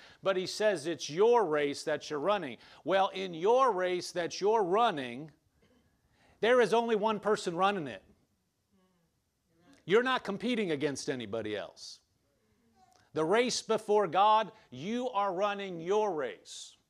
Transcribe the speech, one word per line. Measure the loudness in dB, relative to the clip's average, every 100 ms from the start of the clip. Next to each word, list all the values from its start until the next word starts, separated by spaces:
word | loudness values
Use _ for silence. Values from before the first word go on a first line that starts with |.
| -20 -6
but | -2 -2
he | -4
says | 0 0 0 -4
it's | -6 -6
your | 2 4 4 4
race | 2 0 -2
that | -4 -6 -6
you're | -4
running. | -2 -2 -4 -12 -18 -10
Well, | 0 2 2
in | -2 -8 -2
your | 2 4 4
race | 2 0 -2 -4
that | -6 -6 -2
you're | 0 2
running, | 2 2 2 0 -6 -10 -14 -20 _ _ _ _ _ _ _ _ _ _
there | 4 4
is | 6
only | 4 2 0
one | 0 0
person | 0 0 -2 0
running | 0 0 -6
it. | -10 -16 _ _ _ _ _ _ _ _ _ _ _ _ _ _ _ _ _ 2
You're | 2
not | 4 0
competing | -2 -4 -2 0 0
against | -2 -2 -2 -6
anybody | -6 -6 -6 -4 -6
else. | -8 -14 -18 -20 _ _ _ _ _ _ _ _ _ _ _
The | -2 2
race | 2 2 -2
before | -2 -2 2 2 2
God, | 4 4 4 2 -8 _
you | -12 -6 -6 -4
are | -2 -2
running | -2 -2 -4 -8 -8
your | -2 0 0
race. | -2 -6 -8 -16 -18 -18 -20 _